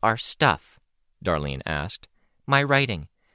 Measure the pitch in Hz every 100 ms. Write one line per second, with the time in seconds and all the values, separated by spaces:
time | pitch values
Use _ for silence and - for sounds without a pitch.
0 | 113 113 - - 143 71 - _ _ _
1 | _ _ - 78 71 67 - 76 82 -
2 | - _ _ _ - 139 143 139 135 90
3 | 73 _ _